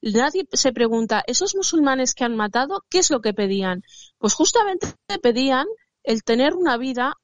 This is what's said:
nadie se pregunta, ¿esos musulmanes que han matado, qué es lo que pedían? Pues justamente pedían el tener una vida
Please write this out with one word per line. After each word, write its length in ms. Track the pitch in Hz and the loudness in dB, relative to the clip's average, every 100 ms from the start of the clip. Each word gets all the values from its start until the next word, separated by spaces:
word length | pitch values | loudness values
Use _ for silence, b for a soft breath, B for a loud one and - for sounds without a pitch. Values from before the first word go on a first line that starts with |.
nadie 440 | 226 214 269 359 - | 0 0 0 -2 -4
se 220 | 240 269 | 0 0
pregunta, 500 | 247 233 226 226 214 - | 2 2 2 0 -2 0
¿esos 300 | 247 392 392 | -2 -2 -2
musulmanes 600 | 370 330 285 262 254 - | 0 2 2 2 0 0
que 100 | 240 | -2
han 100 | 226 | 0
matado, 480 | 214 233 277 - _ | -2 -2 -2 -4 _
qué 100 | 359 | 0
es 100 | 359 | 2
lo 100 | 285 | 0
que 120 | 220 | -2
pedían? 480 | 202 196 196 190 180 B B B _ | -2 0 0 -2 -4 B B B _
Pues 160 | 214 | -2
justamente 540 | - 311 466 415 370 - - _ 392 | 2 2 4 0 -2 -6 -10 _ -2
pedían 440 | 247 233 269 262 330 440 _ _ | 0 2 2 0 -2 -8 _ _
el 200 | - 226 - | -4 -4 0
tener 280 | 233 277 349 | 2 2 2
una 200 | 339 240 | 0 0
vida 380 | 262 247 254 - | -2 -4 -4 -6